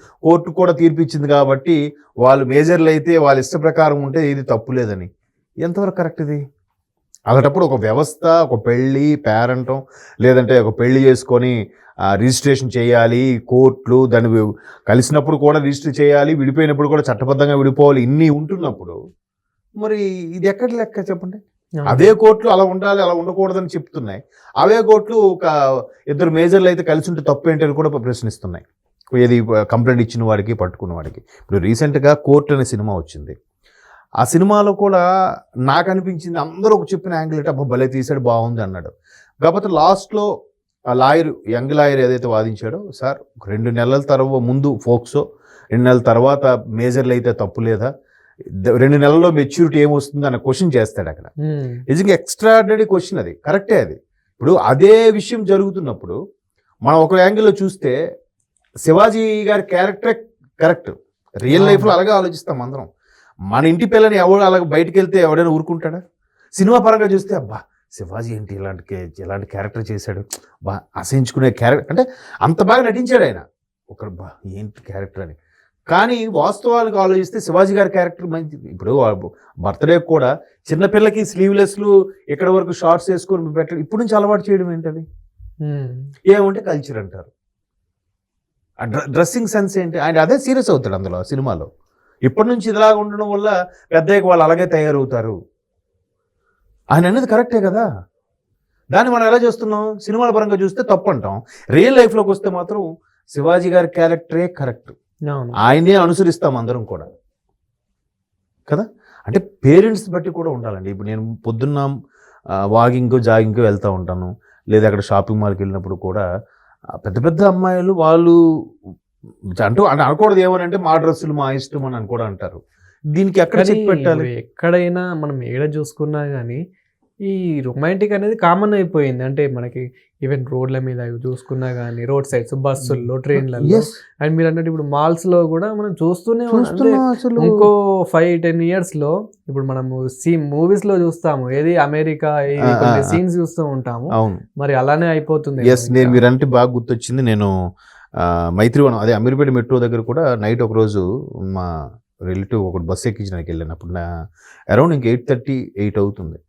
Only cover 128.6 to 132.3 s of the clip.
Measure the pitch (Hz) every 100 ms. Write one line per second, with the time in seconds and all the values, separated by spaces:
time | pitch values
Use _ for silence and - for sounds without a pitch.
128.6 | 214 208 175 156 139 123 131 135 143 123
129.6 | 123 127 127 - _ _ 135 139 127 127
130.6 | 131 131 131 123 120 120 127 127 - 131
131.6 | 127 123 120 117 120 139 139